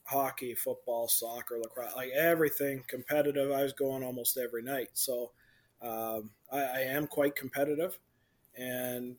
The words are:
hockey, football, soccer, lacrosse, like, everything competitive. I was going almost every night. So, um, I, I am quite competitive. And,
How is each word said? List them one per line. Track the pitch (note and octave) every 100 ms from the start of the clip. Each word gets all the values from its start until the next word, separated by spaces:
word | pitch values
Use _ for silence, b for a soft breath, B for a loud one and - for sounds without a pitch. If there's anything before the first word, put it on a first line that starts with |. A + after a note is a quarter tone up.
hockey, | - C#3 C3+ C3 B2+ A#2
football, | C3 B2 - A#2 A#2
soccer, | - A#2 A#2+ - A#2
lacrosse, | A2 B2+ A#2
like, | B2 B2+
everything | C3+ E3 E3 D3+ - C#3+ C3+ -
competitive. | B2+ - D3+ D3 C#3 C#3
I | C#3
was | C#3
going | C3+ C#3 C3+
almost | B2+ B2+ A#2 C3
every | A#2+ A#2
night. | A#2+ C3+ A2+
So, | - - B2 A#2+ - _ _ _ _
um, | A#2 A2+ A2+ A2 G#2+ - -
I, | C#3
I | C3+ C3
am | C3 C#3 D3
quite | - C#3+ D3
competitive. | C3 C#3 C#3+ D3 F3+ - _ _ _ _ _ -
And, | B2+ B2+ B2+ B2 B2